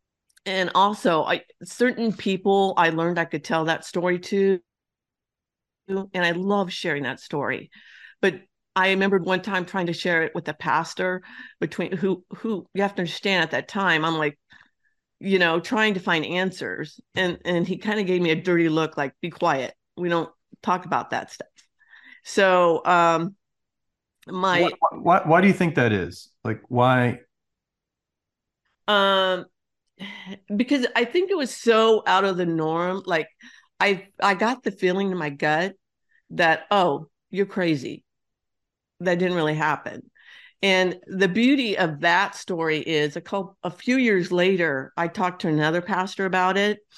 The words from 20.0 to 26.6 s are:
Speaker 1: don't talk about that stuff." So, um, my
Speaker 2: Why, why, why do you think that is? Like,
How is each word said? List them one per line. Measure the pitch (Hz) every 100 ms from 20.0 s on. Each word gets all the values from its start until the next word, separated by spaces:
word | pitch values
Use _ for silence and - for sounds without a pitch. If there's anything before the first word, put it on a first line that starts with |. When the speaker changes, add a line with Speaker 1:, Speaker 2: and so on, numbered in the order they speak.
| 180
Speaker 1:
don't | 170 156 - _ -
talk | - 180 175
about | 123 -
that | - -
stuff." | - - _ _ _ _ - - - -
So, | - 190 180 175 160 -
um, | 175 170 165 170 - _ _ _ _ _ _ _ _ -
my | 185 190 175
Speaker 2:
Why, | 170 - 160 -
why, | 170 185
why | 151 170
do | 196
you |
think | - 175
that | 143 120
is? | 101 87 - - _
Like, | 113 110